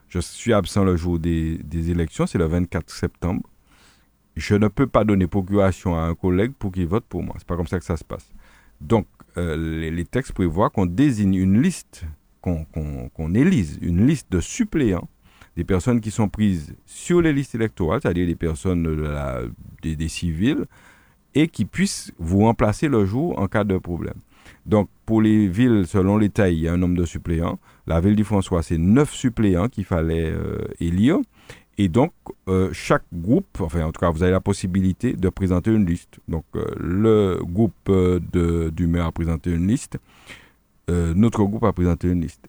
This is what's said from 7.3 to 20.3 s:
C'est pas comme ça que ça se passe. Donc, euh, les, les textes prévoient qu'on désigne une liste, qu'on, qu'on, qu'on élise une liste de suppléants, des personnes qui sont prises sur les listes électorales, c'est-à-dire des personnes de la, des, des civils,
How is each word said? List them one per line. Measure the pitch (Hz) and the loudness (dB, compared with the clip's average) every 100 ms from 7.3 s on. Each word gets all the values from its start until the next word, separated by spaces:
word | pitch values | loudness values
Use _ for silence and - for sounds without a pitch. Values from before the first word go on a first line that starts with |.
| 80 | -8
C'est | - | -8
pas | 87 | -6
comme | 85 | -4
ça | 92 | -4
que | |
ça | - 82 | -4 -6
se | |
passe. | - - - - - - _ _ | -6 -14 -16 -20 -20 -20 _ _
Donc, | 73 113 - _ - - | 0 0 0 _ -12 -6
euh, | 87 78 | -4 -2
les, | 80 80 80 | -4 -4 -4
les | 85 | -4
textes | 82 123 - | -4 -4 -4
prévoient | - 87 80 117 | -2 -2 0 0
qu'on | - 90 | 0 -2
désigne | 90 147 107 98 | 2 2 2 2
une | 95 92 104 | 2 4 4
liste, | 185 - - - 80 76 _ _ | 2 -2 -10 -14 -14 -14 _ _
qu'on, | 92 82 | -6 -6
qu'on, | 78 85 76 69 62 | -6 -8 -8 -8 -10
qu'on | - 80 | -8 -2
élise | 101 165 170 78 80 | 0 2 2 0 -4
une | 87 85 120 | -2 2 4
liste | 156 - | 2 -2
de | 90 | -4
suppléants, | - - 214 165 117 87 - _ _ _ - - | -2 -4 -2 0 0 0 -4 _ _ _ -14 -8
des | |
personnes | - 92 127 120 | -2 0 0 -2
qui | 110 | -2
sont | 110 104 | -2 -2
prises | - 107 90 73 - _ | 0 0 0 -4 -16 _
sur | - - 175 | -12 0 2
les | 165 | 4
listes | 139 135 | 0 -2
électorales, | 117 110 - 82 113 | -4 -4 -2 -2 0
c'est-à-dire | - 87 87 | 0 0 0
des | |
personnes | 80 82 78 95 87 | -2 -4 -4 -2 0
de | 82 | 0
la, | 78 76 73 69 64 60 - - - | -2 -4 -4 -6 -6 -8 -12 -18 -10
des, | 80 76 | -8 -4
des | 80 | -6
civils, | - 87 | -4 -4